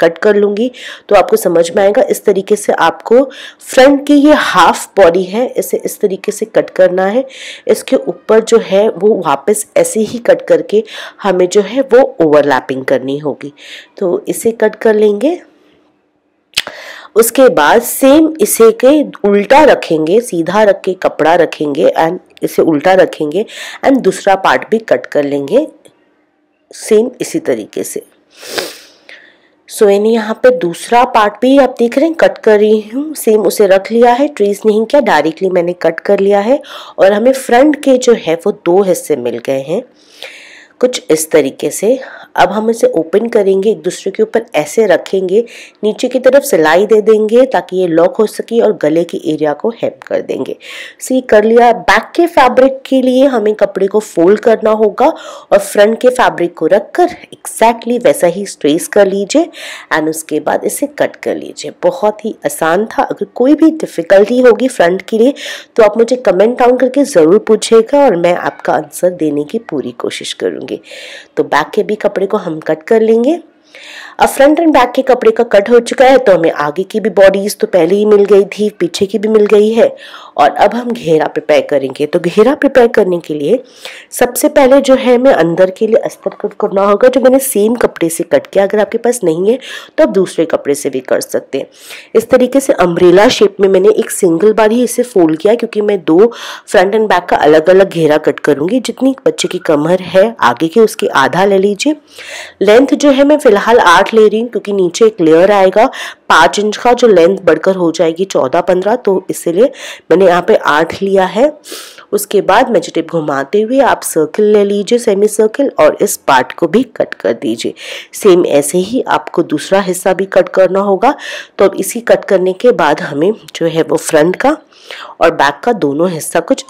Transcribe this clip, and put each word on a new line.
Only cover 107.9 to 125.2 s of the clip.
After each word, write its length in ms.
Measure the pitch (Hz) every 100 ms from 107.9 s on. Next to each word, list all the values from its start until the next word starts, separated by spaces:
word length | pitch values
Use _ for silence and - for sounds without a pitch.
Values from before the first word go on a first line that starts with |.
जाएगी 320 | 160 165 165
चौदह 360 | 190 165 131 175
पन्द्रह, 360 | 180 180 196 240
तो 300 | 202 190 -
इसीलिए 340 | - 175 170 277 - - - -
मैंने 160 | 165 190
यहाँ 180 | 175 175
पे 80 | 202
आठ 460 | - 147 165 -
लिया 220 | 196 190
है। 340 | 185 196 302 294 - - - - -
उसके 280 | 208 - 202
बाद 300 | 170 208 262
मैजिक 240 | 202 -
टेप 160 | 165 160
घुमाते 500 | 170 151 139 139 208
हुए 200 | 220 269
आप 220 | 220 -
circle 420 | - 160 151 -
ले 200 | 208 208
लीजिए, 340 | 202 202 190 240
सेमी 300 | 240 196 208
सर्किल, 420 | - 214 - 269 -
और 180 | 151 -
इस 160 | 202 -
part 360 | - 131 127
को 140 | - 156
भी 160 | 208
कट 320 | - - -
कर 180 | - 101
दीजिए। 420 | 113 - 120 - - - - -
Same 340 | - 208 180 -
ऐसे 320 | 143 143 180
ही 260 | 190 247 -
आपको 340 | 147 - 185
दूसरा 380 | 156 160 - 190
हिस्सा 320 | 185 180 196
भी 140 | 185 196
cut 220 | 190 175
करना 320 | 185 180 190
होगा। 340 | 202 185 254 302 - - - -
तो 60 |
अब 100 | 196
इसी 260 | - 190 233
cut 240 | 226 185
करने 280 | - 190 185
के 200 | 185 247
बाद 280 | 196 151 147
हमें 320 | 147 143 180 220 - -
जो 100 | 165
है 160 | 160
वो 140 | 151 156
front 400 | - 156 170 -
का 200 | 262 311 _ _ - - - -